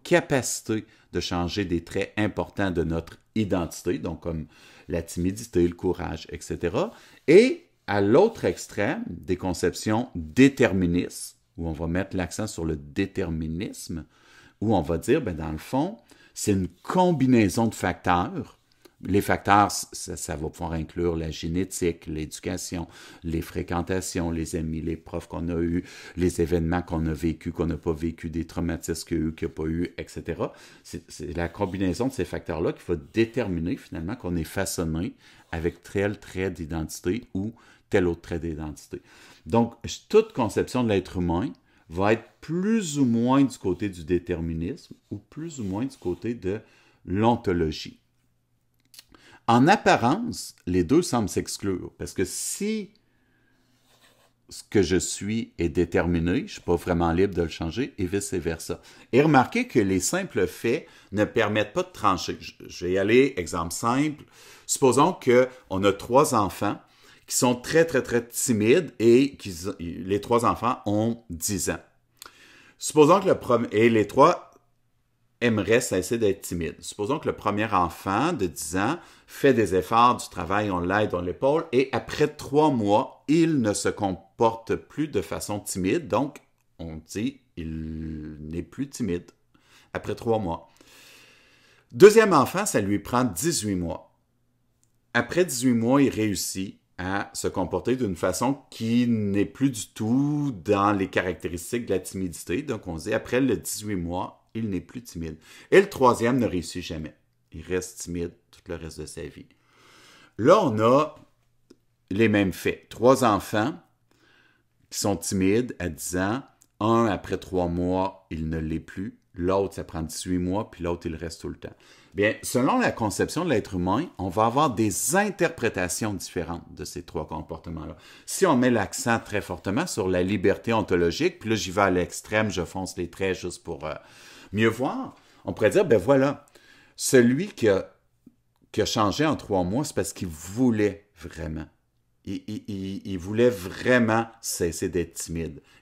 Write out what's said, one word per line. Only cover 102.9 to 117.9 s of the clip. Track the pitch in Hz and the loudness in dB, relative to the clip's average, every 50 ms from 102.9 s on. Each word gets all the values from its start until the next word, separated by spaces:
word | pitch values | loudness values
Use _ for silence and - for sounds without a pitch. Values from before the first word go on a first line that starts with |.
| 82 | -10
dit, | 80 82 104 113 | -8 -4 -4 -4
après | - - - 120 127 | -4 -2 -2 0 0
le | 139 127 104 | 2 2 0
dix-huit | 80 - - - - 104 107 101 | -2 -2 -8 -10 -8 -6 -6 -4
mois, | 90 85 82 87 92 113 - - _ _ _ - | -4 -4 -4 -4 -6 -6 -8 -12 _ _ _ -8
il | 113 113 104 | -6 -6 -4
n'est | 95 87 | -4 -6
plus | 87 - - 123 | -6 -8 -16 -16
timide. | - - - 85 82 80 78 78 _ - - - - - | -16 -14 -12 -10 -10 -10 -10 -12 _ -20 -20 -16 -2 6
Et | 139 190 | 6 6
le | 202 - | 6 4
troisième | - - 131 120 113 - 113 117 131 131 | 0 4 4 4 6 4 2 2 2 2
ne | 113 | 0
réussit | 90 87 90 82 - - 90 | 0 0 -4 -6 -6 -10 -10
jamais. | 87 - 85 80 78 69 - _ _ _ _ _ _ _ | -10 -8 -10 -10 -10 -12 -14 _ _ _ _ _ _ _
Il | 80 80 | -16 -16
reste | 80 85 90 92 90 - - - | -8 -4 -4 -4 -4 -6 -12 -14
timide | - 87 85 85 85 - - _ _ _ | -10 -8 -6 -6 -6 -8 -10 _ _ _
tout | - - _ | -20 -20 _
le | - 85 | -12 -10
reste | 78 82 78 78 - | -10 -10 -12 -12 -12
de | 76 | -14
sa | 73 - 82 | -14 -12 -12
vie. | 80 71 - - - _ _ _ _ _ _ _ _ - - - - - - - - _ - - | -12 -12 -14 -18 -20 _ _ _ _ _ _ _ _ -20 -20 -20 -20 -20 -20 -20 -20 _ -6 2
Là, | 107 143 190 220 | 6 8 8 8
on | 185 127 107 107 | 6 2 2 4
a | 110 117 131 147 156 - - - - _ _ _ _ _ _ _ _ _ - _ _ _ _ _ _ - | 4 6 6 6 4 0 -6 -16 -20 _ _ _ _ _ _ _ _ _ -20 _ _ _ _ _ _ -6
les | 95 104 113 107 | 0 2 4 4
mêmes | 104 101 101 90 | 6 4 2 2
faits. | - - - 95 - - - - | 0 -2 -4 -4 -4 -4 -10 -18
Trois | - - 110 127 135 131 127 | -6 2 4 6 6 6 4
enfants | 113 101 92 - - 117 104 110 147 180 175 _ _ _ _ _ _ _ _ _ _ _ _ _ _ _ _ _ _ _ _ _ _ | 2 2 0 -2 -2 -2 -2 -2 -2 -4 -10 _ _ _ _ _ _ _ _ _ _ _ _ _ _ _ _ _ _ _ _ _ _
qui | - - | -8 -4
sont | - 104 98 | -2 -2 -2
timides | - - - 104 95 92 95 104 117 127 117 - - | -2 -4 -4 0 2 4 4 4 2 0 -2 -6 -6
à | 87 87 | -6 -6
dix | 78 - - - 90 | -6 -8 -10 -6 -2
ans. | 92 95 101 113 135 - - _ _ _ _ _ - | -2 -2 0 -2 -4 -6 -12 _ _ _ _ _ -2
Un, | 104 113 117 117 117 | 0 2 4 4 2
après | 107 92 85 - - 95 90 | 2 0 -2 -4 -6 -6 -6
trois | - - 92 90 87 85 | -6 -4 -2 0 0 0
mois, | 85 87 87 90 | 0 -2 0 0